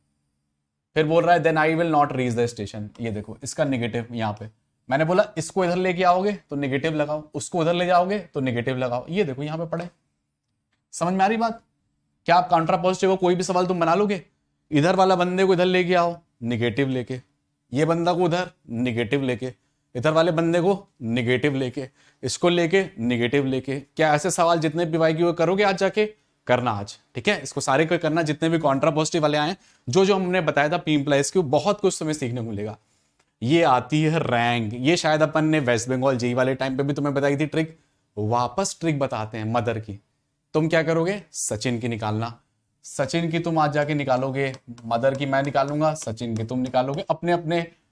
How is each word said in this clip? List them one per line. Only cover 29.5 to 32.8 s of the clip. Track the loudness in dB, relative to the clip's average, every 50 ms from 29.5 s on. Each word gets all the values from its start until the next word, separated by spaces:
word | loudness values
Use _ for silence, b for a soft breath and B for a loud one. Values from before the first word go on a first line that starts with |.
| -4 b b b b b b 0
जो | 2 4 4
जो | 4 4
हमने | 2 0 0 0 0
बताया | 0 0 2 2 2 2
था | 0
पी | -2 0 0 0 2 2
implies | 2 2 2 2 2
क्यू, | 0 0 0
बहुत | 2 0 2 2 0 0 2
कुछ | 0 -2 0 -2
तुम्हें | -4 -4 -4
सीखने | -4 -4 -4 -4 -6
को | -6 -6
मिलेगा। | -6 -6 -6 -8 -10 -12